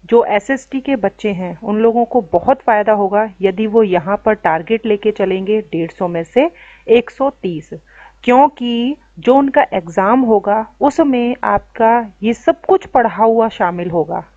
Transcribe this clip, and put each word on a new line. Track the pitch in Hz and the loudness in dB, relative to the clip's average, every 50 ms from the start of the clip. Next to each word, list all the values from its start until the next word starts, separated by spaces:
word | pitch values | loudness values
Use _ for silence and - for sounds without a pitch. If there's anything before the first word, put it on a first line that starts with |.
| _ | _
जो | 170 226 233 226 | 2 2 2 2
एसएसटी | - 202 208 - - 269 262 - _ - 269 | 2 -2 -4 -2 -2 -6 -6 -6 _ -10 -8
के | 262 - 277 | -4 -4 -4
बच्चे | 233 196 196 - - - 208 | -2 -2 -4 -6 -4 -6 -6
हैं | 202 170 185 175 170 156 | -6 -4 -8 -10 -10 -10
उन | 226 220 208 214 | -6 -4 -2 0
लोगों | 220 226 220 240 240 | 2 2 2 0 -2
को | 233 - 247 196 | 0 -2 -4 -2
बहुत | 165 - 175 - - 277 269 | 0 -2 0 0 0 -2 0
फ़ायदा | - - 226 208 208 220 214 | 0 0 0 2 2 0 0
होगा | 202 202 190 202 202 220 220 185 _ | 0 0 0 0 0 -2 -2 -6 _
यदि | 185 196 185 185 220 | -2 -2 -2 0 -4
वो | 220 208 226 220 | 0 2 2 2
यहाँ | 196 180 175 143 180 202 | 4 2 -2 0 -2 -6
पर | 208 - 220 214 | -2 0 -2 -2
target | 214 _ 175 160 160 165 - 220 220 - | 0 _ -2 -2 -2 -2 -4 -4 -4 0
लेके | 220 208 202 - 214 | -2 -2 0 -2 -4
चलेंगे | 202 - 202 185 185 190 190 190 214 214 214 | -2 0 -2 -2 -2 -4 -2 -2 -2 -4 -4
डेढ़ | 214 - 165 165 165 | -4 -6 -6 -6 -6
सौ | - - 190 | -6 -6 -6
में | 175 175 165 165 | -4 -4 -6 -8
से | - - 240 285 339 - - - - - _ _ | -2 0 0 0 0 -2 -8 -20 -20 -20 _ _
एक | - 226 240 240 - | 2 2 2 2 -2
सौ | - - 269 277 277 | -6 -4 -4 -4 -4
तीस, | _ - 190 170 151 156 _ - 160 _ _ _ - - - _ _ - | _ -8 -6 -6 -6 -10 _ -18 -18 _ _ _ -20 -20 -20 _ _ 0
क्योंकि | 240 247 254 285 294 294 - 240 240 240 233 240 254 294 - _ _ _ - | 2 4 4 4 4 2 -4 -6 -4 -2 -2 -2 -2 -4 -6 _ _ _ -4
जो | - 233 254 | 0 2 4
उनका | 277 277 269 262 294 277 - - | 4 4 2 2 0 0 0 -2
exam | 190 165 170 165 - 190 196 233 262 262 | -6 -6 -4 -4 -2 0 2 2 0 2
होगा | 226 220 202 202 202 202 220 220 - _ _ | 2 0 0 2 0 -2 -2 -2 -6 _ _
उसमें | - 294 269 - 330 294 254 247 240 240 247 - - | -2 0 2 2 0 0 0 0 0 -2 -4 -4 -2
आपका | 214 202 202 - _ _ - 226 226 233 240 233 208 185 _ 196 | -2 -2 -2 -4 _ _ 0 2 2 2 2 0 -4 -12 _ -4
ये | 220 233 | -4 -4
सब | - _ - 339 - | 0 _ -2 -2 -2
कुछ | - - 381 370 - | 0 0 0 0 0
पढ़ा | - - 269 233 226 170 | 0 0 0 0 0 0
हुआ | 185 220 226 226 226 226 220 | 2 2 2 4 2 0 -2
शामिल | - - 214 175 180 175 175 180 | -2 -2 -4 -2 -2 -4 -8 -4
होगा। | 160 170 151 156 170 175 170 _ _ | -2 -4 -4 -2 -6 -10 -10 _ _